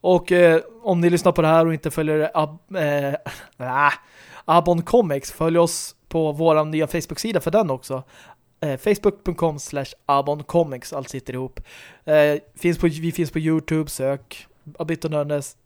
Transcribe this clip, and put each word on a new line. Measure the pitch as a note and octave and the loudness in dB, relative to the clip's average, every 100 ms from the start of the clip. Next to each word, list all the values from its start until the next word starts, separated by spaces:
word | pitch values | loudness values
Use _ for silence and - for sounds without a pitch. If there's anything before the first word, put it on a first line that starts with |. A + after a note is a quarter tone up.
Och, | F3+ F3+ F3 | 4 2 2
eh, | F3+ F3 E3 - - | 6 6 6 0 -10
om | A3 F3 | -2 2
ni | E3+ | 2
lyssnar | E3+ F3+ | 4 2
på | E3+ | 2
det | D#3+ | 4
här | E3 E3 | 4 4
och | |
inte | D#3 D#3 | 0 -4
följer | D#3 D#3 D#3 D#3 | -4 -2 0 0
Ab-, | E3 D3+ D#3+ _ F#3+ | 0 -2 -6 _ -4
eh, | D3+ D3 C#3 C#3+ - - - _ | -2 -2 -2 -6 -10 -16 -20 _
<laughs> | |
ah, | B2+ B2+ C#3+ - _ _ - - - | -6 2 2 2 _ _ -20 -18 2
Abon | E3 F3 E3+ | 2 4 0
Comics, | E3+ B3 F#3+ C#3 - | 2 2 2 -2 -6
följ | - D#3+ E3+ | -4 0 2
oss | E3+ - - - _ | 2 0 -10 -16 _
på | E3 D#3 | -2 -2
våran | D3 E3 D#3 D#3 | 0 2 2 2
nya | D#3 D#3 | -2 -2
Facebook-sida | E3+ - D#3 A3+ F#3+ | -4 -6 -8 -4 -2
för | E3 | 0
den | G3 F#3+ | 0 0
också. | C3 - C3 B2+ - - - _ _ | -4 -6 -10 -10 -20 -20 -20 _ _
Eh, | D#3 C3 | -6 -4
facebook | - G3+ G#3 G3+ | -2 0 0 -2
punkt | - E3+ | -8 -4
com | E3 D3 | -4 -4
slash | - D3 C3+ - - | -8 -8 -8 -12 -2
abon | C#3 C#3 D3 | 0 0 -6
comics, | C#3+ E3+ D#3+ B2+ - | -2 0 0 -4 -10
allt | D3 C3 | -12 -10
sitter | C3+ - | -12 -10
ihop. | B2+ C3 - - - - - - | -10 -10 -12 -18 -20 -20 -16 2
Eh, | D3+ D3 D3 _ - | 4 4 2 _ -4
finns | F3 E3 | -2 0
på, | E3+ | 0
vi | D3+ E3 | 0 -4
finns | - D#3 | -2 -4
på | E3 | -2
YouTube, | D#3 D#3+ D#3 D#3 D3+ | 0 -2 0 -4 -4
sök | - C3+ C#3 - - - _ - - | -4 -4 -4 -8 -20 -20 _ -20 -10
Abiton | D#3+ D#3+ D#3+ | -6 -4 -4
Nördenes | D3+ D3 D3 C#3 - | -4 -2 -4 -6 -16